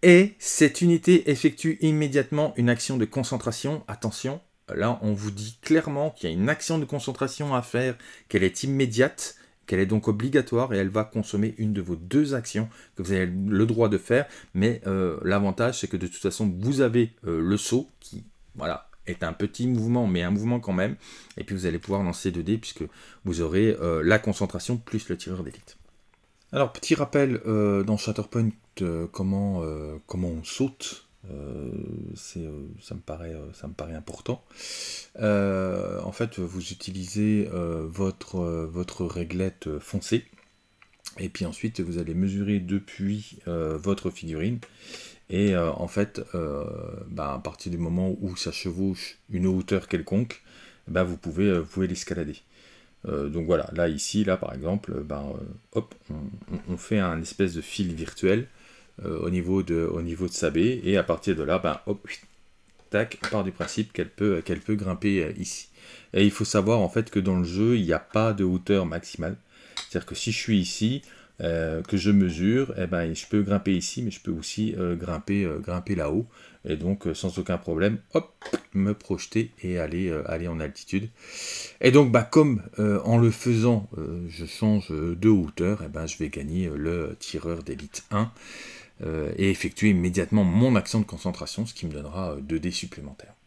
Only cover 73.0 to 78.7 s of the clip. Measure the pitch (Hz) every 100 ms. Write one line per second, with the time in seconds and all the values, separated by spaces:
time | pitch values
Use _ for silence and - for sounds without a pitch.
73 | 82 80 - 107 98 101 98 92 - -
74 | 120 - - 85 78 - 110 107 90 85
75 | 87 80 - 101 92 76 85 90 90 95
76 | 76 82 117 - - - - 80 87 98
77 | 90 80 95 87 92 87 - 82 98 117
78 | - - - _ - - -